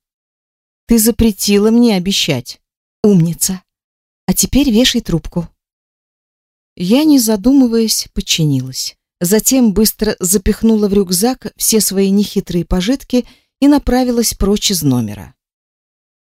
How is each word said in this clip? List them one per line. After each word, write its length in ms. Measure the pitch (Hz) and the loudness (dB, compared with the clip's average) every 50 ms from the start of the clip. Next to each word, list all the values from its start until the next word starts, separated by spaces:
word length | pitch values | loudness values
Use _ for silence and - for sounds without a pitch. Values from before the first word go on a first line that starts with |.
| _ _ _ _ _ _ _ _ _ _ _ _ _ _ _ _ _ | _ _ _ _ _ _ _ _ _ _ _ _ _ _ _ _ _
«Ты 120 | - 233 233 | 0 2 2
запретила 720 | 214 226 226 - 226 226 208 - - - 202 202 202 220 | 2 0 0 2 0 0 0 -2 -2 0 0 2 2 2
мне 260 | 226 233 240 240 214 | 2 4 2 2 2
обещать. 640 | 185 175 190 196 - - - 147 123 117 - - - _ _ _ _ _ _ _ _ - | 0 -2 -2 -4 -2 -2 -2 -4 -4 -6 -10 -18 -20 _ _ _ _ _ _ _ _ 0
Умница. 600 | 214 202 180 160 170 160 - - - 190 180 - _ _ _ _ _ _ _ _ _ _ _ _ | 2 4 4 2 0 -2 -4 -6 -6 -6 -8 -12 _ _ _ _ _ _ _ _ _ _ _ _
А 80 | - 185 | -4 -2
теперь 360 | - - - - 247 294 285 | -2 -2 0 0 0 0 2
вешай 300 | 214 208 254 - - 240 | 2 2 2 2 0 -2
трубку». 480 | 220 - 170 160 - - - 180 165 - _ _ _ _ _ _ _ _ _ _ _ _ _ _ _ _ _ _ _ _ _ _ _ _ _ | -4 -4 -4 -4 -6 -6 -8 -10 -10 -10 _ _ _ _ _ _ _ _ _ _ _ _ _ _ _ _ _ _ _ _ _ _ _ _ _
Я, 280 | - 180 180 214 269 311 | -8 -2 2 2 4 4
не 140 | 320 294 269 | 4 4 4
задумываясь, 920 | 226 214 220 208 190 247 277 285 262 240 226 226 226 220 - - - - _ | 2 2 -2 0 2 2 4 4 4 4 2 0 0 0 -2 -4 -6 -8 _
подчинилась. 880 | - - - - - 160 151 139 131 127 131 131 - - - - _ _ _ _ _ | -10 -6 -4 -2 -2 0 0 0 -2 -4 -6 -10 -10 -12 -12 -12 _ _ _ _ _
Затем 540 | 180 170 202 220 - - 254 269 247 226 185 | -2 0 0 2 2 2 2 2 2 2 2
быстро 420 | 180 220 208 - - - 208 - - | 2 0 0 0 -4 -4 -6 -4 -4
запихнула 680 | - 175 185 208 - - 208 - - 226 226 214 208 202 | -4 -4 -2 -2 0 -2 -2 0 0 0 2 2 0 0
в 40 | 190 | 0
рюкзак 600 | 202 202 175 185 170 196 247 254 - - - - | 0 0 0 -2 -2 -2 -2 -4 -6 -10 -14 -10
все 240 | - - - - 220 | -6 -4 -2 0 0
свои 300 | 202 - 190 190 196 196 | 0 0 0 0 0 2
нехитрые 560 | 196 202 208 - - 202 185 - 170 180 160 | 2 0 0 0 -4 -6 -6 -4 -4 -6 -4
пожитки 600 | - - 185 175 202 269 277 - - - 247 240 - _ _ _ _ _ _ | -2 -2 -2 -2 -2 -4 -4 -4 -2 -2 -2 -2 -4 _ _ _ _ _ _
и 80 | - 285 | 2 2
направилась 640 | 294 277 - - 247 254 254 247 240 233 226 - - | 4 2 2 0 0 0 0 0 -2 -2 -2 -2 -4
прочь 360 | - 220 196 202 214 - - | -4 -2 -2 -2 -2 -2 -4
из 120 | 202 170 160 | -4 -2 0
номера. 520 | 143 127 123 117 101 104 92 87 67 - _ _ _ _ _ _ _ _ _ _ _ _ _ _ _ _ _ _ _ _ | 0 0 0 -2 -6 -8 -14 -16 -20 -20 _ _ _ _ _ _ _ _ _ _ _ _ _ _ _ _ _ _ _ _